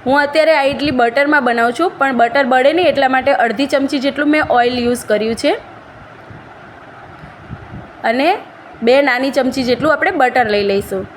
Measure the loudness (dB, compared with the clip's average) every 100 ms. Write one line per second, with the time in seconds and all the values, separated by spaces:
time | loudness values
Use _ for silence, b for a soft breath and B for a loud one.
0 | 2 0 2 2 2 2 0 -2 -4 0
1 | 0 2 2 2 2 0 -2 0 -2 0
2 | -2 2 2 2 2 4 4 2 2 2
3 | 0 0 0 0 0 0 0 0 0 -2
4 | -2 -2 0 0 2 2 2 0 -2 -2
5 | -2 -2 -2 -2 -2 -2 -6 -20 -20 -20
6 | -20 -20 -20 -20 -20 -20 -20 -20 -20 -20
7 | -20 -20 -20 -20 -18 -18 -16 -18 -18 -8
8 | -4 0 0 -2 -6 -20 -20 -4 2 2
9 | 2 0 -2 -2 -2 -2 -2 0 0 0
10 | 0 2 2 2 0 0 0 -2 -2 -8
11 | -8